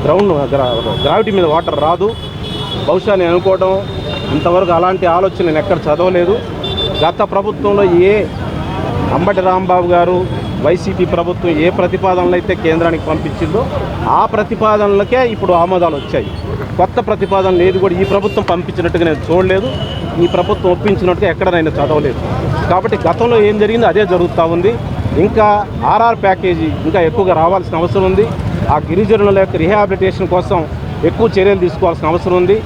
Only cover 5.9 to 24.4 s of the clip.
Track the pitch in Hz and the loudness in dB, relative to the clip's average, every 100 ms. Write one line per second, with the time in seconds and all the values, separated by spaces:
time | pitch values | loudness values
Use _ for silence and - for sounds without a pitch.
5.9 | 151 185 180 175 233 - - - - - | 0 2 2 2 0 -2 -8 -6 -4 -4
6.9 | - 156 165 202 196 202 - 208 202 196 | 0 -2 0 -2 0 -2 -2 0 2 4
7.9 | 175 185 208 - - - - - - - | 4 4 2 -2 -6 -6 -6 -6 -6 -4
8.9 | - - 135 180 190 185 185 185 180 175 | -2 -2 0 0 0 0 0 2 0 2
9.9 | 175 175 180 185 - - - 143 180 196 | 2 2 0 -2 -4 -6 -2 0 0 -2
10.9 | 185 175 175 170 175 175 151 170 180 180 | -2 -2 0 -2 -2 -2 0 0 0 -2
11.9 | 170 185 180 175 180 175 185 165 160 170 | 0 0 0 2 0 -2 -2 0 2 0
12.9 | 165 151 156 156 - 160 196 254 - 127 | -2 -2 -4 -4 -4 -2 -2 -2 -4 -6
13.9 | - - 151 214 214 208 214 220 208 202 | -4 0 0 2 -2 -2 0 0 2 2
14.9 | 196 202 254 240 208 170 175 175 185 170 | 2 2 0 0 0 0 2 2 2 0
15.9 | 147 - - - - - - - - 247 | -2 -4 -4 -4 -8 -8 -6 -6 0 0
16.9 | 240 226 208 196 190 190 180 180 185 190 | 0 -2 -2 0 0 2 2 2 2 0
17.9 | 175 190 196 202 214 190 175 170 180 170 | 0 0 0 0 -2 0 -2 -2 -4 -2
18.9 | 170 170 143 - 165 190 190 254 - - | 0 0 -2 0 0 2 0 -2 -6 -6
19.9 | - - 165 170 180 180 208 185 175 208 | -6 -6 0 0 0 0 0 0 0 0
20.9 | 196 180 175 196 160 190 175 160 143 143 | 0 0 0 0 0 0 0 0 0 0
21.9 | 151 143 113 - - - - - 180 220 | 0 0 -4 -4 -4 -2 -2 0 0 0
22.9 | 208 - 170 240 233 208 208 214 233 214 | 0 0 0 2 4 2 2 2 2 2
23.9 | 175 196 180 175 - | 2 2 2 0 2